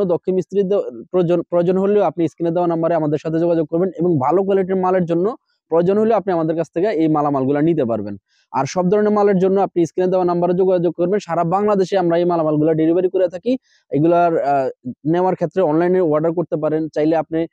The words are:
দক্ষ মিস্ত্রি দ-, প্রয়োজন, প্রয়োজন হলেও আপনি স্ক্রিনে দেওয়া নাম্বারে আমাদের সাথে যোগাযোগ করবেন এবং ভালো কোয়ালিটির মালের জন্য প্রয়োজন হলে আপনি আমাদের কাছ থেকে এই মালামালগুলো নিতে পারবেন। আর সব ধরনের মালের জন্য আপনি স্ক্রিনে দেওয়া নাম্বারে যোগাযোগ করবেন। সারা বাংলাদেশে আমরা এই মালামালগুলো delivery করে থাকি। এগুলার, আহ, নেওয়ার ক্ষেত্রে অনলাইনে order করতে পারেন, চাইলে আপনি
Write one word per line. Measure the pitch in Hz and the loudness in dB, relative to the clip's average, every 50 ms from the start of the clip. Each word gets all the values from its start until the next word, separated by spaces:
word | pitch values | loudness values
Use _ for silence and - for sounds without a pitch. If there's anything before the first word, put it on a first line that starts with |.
| 202 | 0
দক্ষ | 175 170 156 - 185 | 0 -2 -2 -2 -2
মিস্ত্রি | 185 185 - - 190 202 202 | -2 -2 -4 -2 -2 -2 0
দ-, | 180 202 190 - 120 127 117 - - | 0 0 -2 -2 -4 -10 -14 -10 -4
প্রয়োজন, | - 185 175 160 175 170 | -2 0 0 2 0 0
প্রয়োজন | - - 175 175 175 180 185 | -2 -2 -2 0 0 2 0
হলেও | 190 196 196 208 208 190 | 0 0 2 2 2 2
আপনি | 160 - 175 165 | 0 0 -2 -4
স্ক্রিনে | 147 - - 170 170 | -4 -4 -4 -4 -2
দেওয়া | 165 175 175 | -2 0 -2
নাম্বারে | 170 165 165 160 165 170 | -2 -2 -2 0 0 0
আমাদের | 160 156 147 151 139 - | 0 0 0 -2 -2 -2
সাথে | 165 160 160 | -4 -2 0
যোগাযোগ | 170 170 170 165 160 | 0 0 0 0 -2
করবেন | - 160 170 185 190 - | -2 -2 -2 -2 -2 -2
এবং | - 170 180 170 139 | -2 0 0 0 2
ভালো | 127 143 165 196 196 | 2 2 0 0 0
কোয়ালিটির | 190 196 196 185 175 190 | 0 0 0 0 -2 -2
মালের | 190 185 185 185 190 175 | -2 0 0 0 0 0
জন্য | 160 165 170 185 220 269 - _ _ _ _ _ _ | 0 -2 -2 -2 -2 -4 -8 _ _ _ _ _ _
প্রয়োজন | 156 170 175 185 196 | 0 2 2 2 2
হলে | 214 220 220 233 | 2 2 2 2
আপনি | 202 - 202 180 | 0 0 0 -2
আমাদের | 165 160 160 160 | 0 0 -2 -2
কাছ | 170 156 - - | -4 -6 -4 -4
থেকে | 170 185 | -2 -2
এই | 220 208 156 160 | 0 0 0 0
মালামালগুলো | 156 156 147 147 147 143 135 131 131 143 147 | 2 2 0 0 0 0 0 0 0 0 2
নিতে | 151 165 170 151 131 | 2 2 2 2 0
পারবেন। | 113 113 107 101 104 101 101 _ _ _ _ _ _ | -2 -2 -4 -6 -8 -12 -14 _ _ _ _ _ _
আর | - 127 139 | -4 -4 -4
সব | - - 185 180 180 | -2 -2 -2 0 0
ধরনের | 208 208 208 208 | 2 2 2 2
মালের | 214 208 202 208 202 | 2 2 2 2 2
জন্য | 180 185 190 190 196 | 2 2 2 2 0
আপনি | 190 175 - 180 165 | 0 0 0 -2 -2
স্ক্রিনে | - - 180 185 185 | -2 -2 -2 -2 0
দেওয়া | 190 185 180 | 0 0 0
নাম্বারে | 175 175 175 175 175 180 | 0 0 0 0 0 0
যোগাযোগ | 180 190 185 185 180 165 175 156 | 2 2 2 2 2 0 -2 -2
করবেন। | - 175 175 202 202 | -2 -2 -2 -2 -4
সারা | - 170 165 170 175 | -4 -4 -2 -2 0
বাংলাদেশে | 165 180 196 208 214 208 190 185 - 202 | 0 0 0 0 0 0 0 0 0 0
আমরা | 190 175 170 165 | 0 0 2 2
এই | 170 175 | 2 2
মালামালগুলো | 175 175 170 156 156 151 151 151 165 160 | 0 0 0 0 0 0 2 2 2 2
delivery | 156 160 160 170 185 185 180 | 2 2 2 2 2 0 0
করে | - - 185 | 0 0 0
থাকি। | 170 180 175 - 240 262 - _ _ _ _ _ _ | -2 -2 -6 -6 -4 -4 -4 _ _ _ _ _ _
এগুলার, | - 143 156 165 170 175 175 170 165 131 | -2 0 2 2 4 4 2 2 2 0
আহ, | 120 139 143 139 131 127 - - - 123 - - - | 0 0 0 0 0 -2 -6 -8 -10 -12 -12 -6 -4
নেওয়ার | 151 165 180 180 185 175 | -2 0 0 0 0 0
ক্ষেত্রে | - 175 151 - 190 | -2 -4 -4 -2 0
অনলাইনে | 185 151 151 165 175 180 185 185 | 0 2 2 2 2 2 2 2
order | 180 156 147 151 156 165 160 | 2 2 0 0 0 0 -2
করতে | 180 160 - 175 | -2 -4 -4 -4
পারেন, | 151 156 151 151 160 160 151 | -4 -2 -2 -2 -2 -4 -4
চাইলে | - 156 151 160 165 | -4 -2 0 0 0
আপনি | 160 156 - 160 160 165 156 | 0 -2 -4 -4 -4 -4 -6